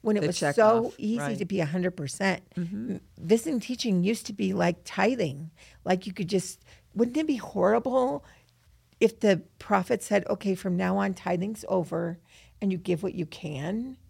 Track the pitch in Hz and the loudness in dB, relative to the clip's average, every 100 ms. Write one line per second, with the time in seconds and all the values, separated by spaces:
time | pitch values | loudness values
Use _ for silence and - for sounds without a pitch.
0 | 220 208 160 175 147 143 214 226 226 - | 2 2 2 0 0 6 6 6 2 -4
1 | 214 233 - 214 190 190 151 180 180 175 | -4 -2 -2 -4 -2 -2 0 0 -2 -4
2 | 139 - 196 180 - - 170 202 233 185 | -8 -2 0 -2 -6 -8 -6 -6 -6 -8
3 | - - 165 226 320 254 - 247 240 180 | -10 -12 2 2 2 -4 -4 -4 0 2
4 | 180 226 - 202 190 185 175 170 - - | 2 -2 -6 -4 -2 2 0 0 -6 0
5 | 202 254 160 139 160 _ - - - 185 | 0 2 -4 -6 -12 _ -20 -12 -2 -2
6 | 202 180 175 196 - - - - _ 190 | -2 -6 0 0 -2 -14 -20 -20 _ -2
7 | 240 277 311 247 - 202 180 233 247 262 | 0 2 0 -2 -4 2 4 4 2 0
8 | 254 285 - - _ _ _ _ _ _ | 0 -2 -10 -20 _ _ _ _ _ _
9 | - - 208 180 - _ - 202 175 226 | 2 4 4 4 0 _ 0 0 2 -2
10 | - 202 - 202 196 185 190 180 185 196 | 2 0 0 -2 -2 -2 -2 0 0 0
11 | 196 185 185 180 196 214 - 190 160 165 | 0 -4 -2 -2 -2 -8 -2 -2 0 -2
12 | 170 170 _ - - _ 196 185 180 165 | -4 -6 _ -20 -20 _ -2 -2 -2 -2
13 | 202 - 160 - 165 139 156 214 262 254 | -2 -4 -8 -8 -10 -6 -6 -6 -8 -14